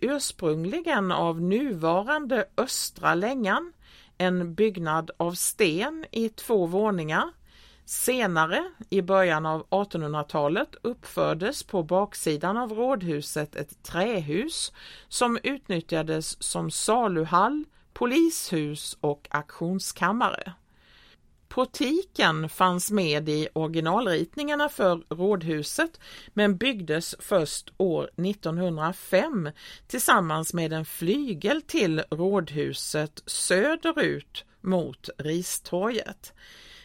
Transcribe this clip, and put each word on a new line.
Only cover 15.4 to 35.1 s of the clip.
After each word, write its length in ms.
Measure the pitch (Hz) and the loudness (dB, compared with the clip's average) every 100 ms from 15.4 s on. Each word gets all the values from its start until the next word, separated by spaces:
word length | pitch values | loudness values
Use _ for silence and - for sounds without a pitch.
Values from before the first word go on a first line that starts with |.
utnyttjades 1000 | 247 277 - 175 160 160 156 160 160 - | -2 -4 -4 -4 -2 -4 -2 -2 -4 -6
som 280 | - 175 165 | -6 -4 -4
saluhall, 920 | - - 220 226 170 160 175 214 302 302 _ _ | -2 2 2 4 0 2 4 4 2 -6 _ _
polishus 1040 | - 240 269 330 - - 160 147 147 - - | -4 2 4 4 2 -2 -2 -2 -6 -10 -4
och 280 | 151 143 - | -2 -2 -2
auktionskammare. 1200 | 147 147 - 170 190 - - 175 226 226 - - - _ _ _ - - - _ _ _ | -4 -4 -4 -2 -2 -4 0 0 2 0 -2 -8 -14 _ _ _ -20 -20 -20 _ _ _
Portiken 1000 | - 247 - 294 320 381 - 196 156 156 | -2 -2 0 0 0 -2 2 2 2 -4
fanns 420 | - 185 180 - | 2 2 2 0
med 380 | 208 165 147 151 | 0 2 0 0
i 200 | 151 156 | 0 0
originalritningarna 1160 | 160 160 165 160 202 190 160 165 - 294 294 294 | -2 -2 0 0 2 2 0 0 -4 -2 0 0
för 460 | - 196 170 - | 2 2 2 -2
rådhuset, 880 | 160 190 202 160 151 147 - 330 - - - - | -2 0 0 0 -2 -2 -2 -2 -4 -20 -20 -8
men 220 | - 208 185 | 2 2 4
byggdes 580 | 254 220 160 156 170 - | 0 0 -2 -2 -2 -10
först 540 | - 196 147 - - - | 0 2 2 -4 -10 -2
år 340 | 185 151 143 - | 0 0 -2 -4
nittonhundrafem 1300 | 180 208 165 165 185 156 160 185 - 185 302 240 147 - - - - | -4 -2 -4 -2 -2 0 -4 -4 2 2 4 0 -4 -6 -16 -20 -8
tillsammans 680 | 254 - 240 165 156 160 | -2 4 4 4 0 -2
med 180 | 175 160 | -2 -2
en 120 | 160 | -2
flygel 800 | 156 - 170 269 277 156 185 302 | -6 -4 0 0 0 -2 0 0
till 400 | - 320 185 156 - | 0 0 2 2 -2
rådhuset 1120 | 156 185 202 160 147 139 135 - 151 151 - - | -2 2 2 0 -2 -4 -4 -4 -4 -4 -8 -10
söderut 1200 | - - 180 262 320 330 - 165 143 - - - _ | -4 2 4 4 2 0 0 0 -2 -8 -16 -16 _
mot 480 | - 185 127 - - | -2 0 0 -8 -14